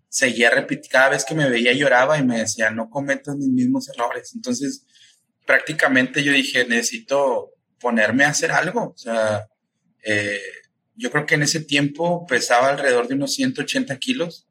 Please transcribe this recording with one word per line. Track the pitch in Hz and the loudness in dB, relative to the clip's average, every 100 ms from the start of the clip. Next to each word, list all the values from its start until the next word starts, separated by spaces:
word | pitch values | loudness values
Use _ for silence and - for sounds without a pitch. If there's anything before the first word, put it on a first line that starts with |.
| - | -10
seguía | - 131 113 117 | -2 0 4 4
repit-, | 127 131 147 - | 4 0 -6 0
cada | 131 135 | 4 4
vez | 147 - | 2 -2
que | 156 | 0
me | 139 | 0
veía | 117 120 | 2 2
lloraba | 131 139 123 131 156 | 2 4 4 4 2
y | 127 | 2
me | 113 | 0
decía: | 110 - 110 | -2 -2 -2
"No | 113 113 | -2 -8
cometas | 139 139 135 143 143 | -6 -4 -6 -6 -4
mis | 135 | 0
mismos | 127 123 135 - | 2 2 0 -4
errores". | - 120 123 - | -6 -4 -6 -12
Entonces, | 113 123 123 139 131 _ _ _ _ _ _ - | -12 -6 -4 -4 -8 _ _ _ _ _ _ 0
prácticamente | 131 - 156 151 131 127 147 | 0 0 0 2 2 2 0
yo | 143 | 2
dije: | 139 127 127 120 | 2 0 0 0
"Necesito | 117 117 117 113 143 135 113 - _ _ _ | 0 -2 -6 -2 0 2 -2 -6 _ _ _
ponerme | 120 113 107 123 143 | -2 2 2 4 2
a | |
hacer | 156 160 | 2 0
algo". | 139 156 233 190 - | 0 0 -4 -6 -10
O | |
sea, | 120 113 110 104 101 _ _ _ _ _ | -4 0 0 -2 -6 _ _ _ _ _
eh, | 110 104 104 101 95 - _ _ _ - | -2 -2 -2 -6 -10 -18 _ _ _ -10
yo | 120 | -4
creo | 147 151 | -4 0
que | 156 | 0
en | |
ese | 143 165 | 0 -2
tiempo | 151 143 143 143 170 175 170 | -2 0 0 0 -2 -2 -2
pesaba | 123 - 120 135 | -2 2 2 4
alrededor | 139 139 123 120 | 2 2 2 0
de | |
unos | 139 139 - | -2 -4 -2
ciento | 131 127 | -2 -2
ochenta | 139 139 131 131 | -4 -4 -4 -6
kilos, | - 127 165 - _ | -4 -4 -4 -8 _